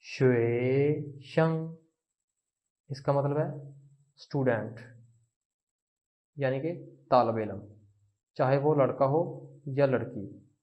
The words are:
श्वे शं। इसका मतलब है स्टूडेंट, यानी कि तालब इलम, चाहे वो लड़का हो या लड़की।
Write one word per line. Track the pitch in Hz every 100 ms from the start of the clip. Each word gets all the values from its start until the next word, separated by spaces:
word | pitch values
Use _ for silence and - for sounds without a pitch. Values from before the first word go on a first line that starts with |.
श्वे | - - 131 123 117 117 127 131 143 151 151 - -
शं। | - 160 160 160 165 _ _ _ _ _ _ _ _ _ _ _
इसका | 135 -
मतलब | 139 139 143
है | 160 - - - - _ _ _
स्टूडेंट, | - 147 131 117 107 110 - - - _ _ _ _ _ _ _ _ _ _ _ _ -
यानी | 135 135
कि | 156 170 - - _
तालब | 127 117 113
इलम, | 107 98 - - - _ _ _ _ _
चाहे | 131 139
वो | 139 151
लड़का | 127 120 139
हो | 147 175 - - - -
या | 135 143
लड़की। | 123 104 - 98 - - _